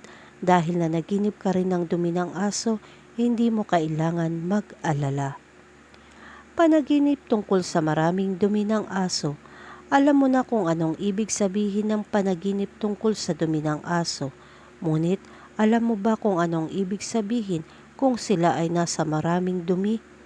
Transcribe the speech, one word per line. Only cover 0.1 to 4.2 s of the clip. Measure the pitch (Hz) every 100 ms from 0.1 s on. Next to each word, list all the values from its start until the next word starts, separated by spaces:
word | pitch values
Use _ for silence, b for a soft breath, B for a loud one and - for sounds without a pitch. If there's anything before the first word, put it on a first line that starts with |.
| B B B
dahil | 180 180 165 175
nanaginip | 165 165 156 202 208 -
ka | 190
rin | 185 185
ng | 175 165
dumi | 175 170
ng | 175 170
aso, | 160 202 - 233 220 B B B 233
hindi | 240 226 233
mo | 220 202
kailangan | 170 156 156 165 170